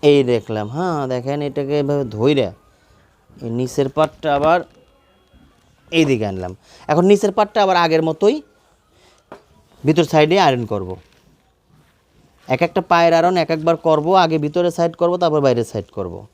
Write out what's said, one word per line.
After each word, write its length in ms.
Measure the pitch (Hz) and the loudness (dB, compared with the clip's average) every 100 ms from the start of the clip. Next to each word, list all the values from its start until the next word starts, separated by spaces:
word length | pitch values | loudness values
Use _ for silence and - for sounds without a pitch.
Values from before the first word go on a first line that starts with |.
| 151 | 6
এই 80 | 143 127 | 4 4
রাখলাম, 340 | 120 104 110 104 131 | 0 -2 -8 -6 -6
হ্যাঁ, 220 | 180 160 131 | -6 -4 -4
দেখেন 260 | 127 123 143 143 | -6 -6 -6 -6
এটাকে 260 | 139 139 147 | -6 -4 -2
এভাবে 220 | 143 143 135 107 | -2 -2 -4 -2
ধইরা 340 | 120 147 104 - _ _ _ _ _ _ _ - | 0 2 -2 -6 _ _ _ _ _ _ _ -16
এই 60 | 120 117 | -8 -6
নিচের 300 | 127 - 135 135 | -6 -2 -4 0
পাটটা 320 | 156 - 156 143 | -2 -2 -4 -2
আবার 200 | 147 175 - _ _ _ _ _ _ _ _ _ _ _ _ 165 | 2 0 -2 _ _ _ _ _ _ _ _ _ _ _ _ 0
এই 60 | 156 | 2
দিকে 140 | 127 107 | 0 -2
আনলাম। 220 | 95 90 95 _ - - | -6 -10 -12 _ -20 -2
এখন 120 | 156 185 | 2 4
নিচের 220 | 202 202 196 | 4 2 0
পাটটা 220 | 202 - | -2 0
আবার 120 | 196 180 | 0 2
আগের 180 | 170 160 160 | 2 2 0
মতোই 280 | 156 202 294 - _ _ _ _ _ _ _ _ - _ _ _ _ | 0 0 0 -6 _ _ _ _ _ _ _ _ -20 _ _ _ _
ভিতর 200 | 131 156 175 | -2 0 2
সাইডে 240 | 156 151 185 | 4 4 4
আয়রন 200 | 175 127 113 | 2 2 -2
করব। 180 | 104 92 92 _ _ _ _ _ _ _ _ _ _ _ _ _ _ - | -6 -8 -14 _ _ _ _ _ _ _ _ _ _ _ _ _ _ -6
এক 60 | - 170 | -2 0
একটা 140 | 190 175 | -2 0
পায়ের 220 | 175 170 165 | 2 4 4
আয়রন 160 | 170 185 | 2 0
এক 80 | 156 160 | -2 -2
একবার 200 | 156 165 160 | 0 0 2
করব, 180 | 156 151 190 | 0 2 2
আগে 120 | 170 160 | 2 0
ভিতরে 260 | 147 151 175 170 | -2 -2 -2 0
সাইড 160 | 170 165 | -4 0
করব, 120 | 170 175 | -2 0
তারপর 180 | 175 151 139 | 0 0 0
বাইরে 160 | 120 113 | 0 -2
সাইড 140 | 110 95 - | -8 -10 -10
করব। 180 | 92 87 107 | -10 -10 -18